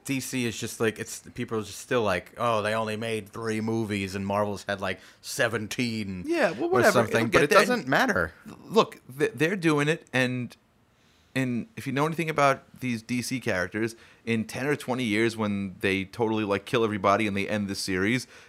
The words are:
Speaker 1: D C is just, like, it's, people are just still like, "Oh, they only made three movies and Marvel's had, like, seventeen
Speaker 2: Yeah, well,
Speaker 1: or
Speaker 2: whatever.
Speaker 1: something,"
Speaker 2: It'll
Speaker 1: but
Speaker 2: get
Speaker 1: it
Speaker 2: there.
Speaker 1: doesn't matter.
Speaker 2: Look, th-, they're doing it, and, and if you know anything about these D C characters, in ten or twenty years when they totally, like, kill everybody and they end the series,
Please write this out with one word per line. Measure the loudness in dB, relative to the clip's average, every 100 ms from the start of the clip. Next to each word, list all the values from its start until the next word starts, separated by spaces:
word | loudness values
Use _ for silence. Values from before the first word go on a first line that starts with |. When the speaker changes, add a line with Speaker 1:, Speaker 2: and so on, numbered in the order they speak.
| -4
Speaker 1:
D | -6
C | -4 -2 -2
is | -4
just, | -6 -2
like, | -2 -2
it's, | -6 -12 -12
people | -10 -4 -4
are |
just | -6 -10
still | -2 0
like, | 2 0 -4 -4
"Oh, | 0 2
they | 0
only | 0 -2 -4
made | -4 -6 -8
three | -8 -4 -2
movies | 0 0 0 -2 -2 -4
and | -2
Marvel's | 0 0 -4 -6
had, | -4
like, | -4 -6 -10 -18
seventeen | -8 -2 0 -2 -4 -4 -2 -4 -4 -6 -4
Speaker 2:
Yeah, | 0 0
well, | 0
Speaker 1:
or | 0
Speaker 2:
whatever. | 4 4
Speaker 1:
something," | 4 2 2 2
Speaker 2:
It'll |
Speaker 1:
but |
Speaker 2:
get | 4
Speaker 1:
it | 6
Speaker 2:
there. | 6
Speaker 1:
doesn't | 4 0 0
matter. | 2 2 2 -2 -4 -20 -18 -2
Speaker 2:
Look, | 2 2 -2 -12 -2
th-, | 0
they're | 2 0 2
doing | 2 4 2
it, | 0 -2
and, | 0 0 -2 -8 -12 _ _ _ _ _ _ _
and | -2 -2 -2 -4 -8
if | -4
you |
know | 0 0
anything | 0 -2
about | 4 4 4 -2 -8
these | -4 -4
D | -2 -4
C | -2 -4
characters, | 0 0 0 -2 -4 -4 -20 -10
in | -2 -2
ten | -2 -4 -2
or | -2
twenty | -2 -2
years | 0 2 2 0
when | -2 -2 -4 -2
they | 0 0
totally, | -2 -2 0 2
like, | 0 0
kill | 0 2
everybody | 2 2 4 4 4
and | 0
they | 0
end | -2 -2
the |
series, | -4 -2 2 2 0 -2 -16